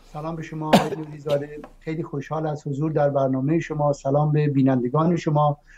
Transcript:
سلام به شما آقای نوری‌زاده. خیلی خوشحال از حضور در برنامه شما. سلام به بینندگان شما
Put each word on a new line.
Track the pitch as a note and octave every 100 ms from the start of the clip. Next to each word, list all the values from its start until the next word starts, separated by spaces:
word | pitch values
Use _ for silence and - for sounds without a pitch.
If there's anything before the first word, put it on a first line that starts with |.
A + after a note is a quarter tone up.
| -
سلام | D3+ D#3 E3
به |
شما | D3+ D#3+ D#3
آقای | D#3+ D3+ D#3
نوری‌زاده. | D3+ D3 C#3+ C#3+ D3 D3 - -
خیلی | - D#3+
خوشحال | - C#3+ - D3+ D#3
از | D3 D3+
حضور | C3+ D#3+
در | D3+ D3
برنامه | C#3 C3+ C3 C3+ E3
شما. | D#3 D3+ D3
سلام | C#3 C#3 C#3+ D3+
به | D3 D3
بینندگان | C#3 C3 C3 A#2+ D3 E3 E3
شما | E3 D3 D3 C#3+ _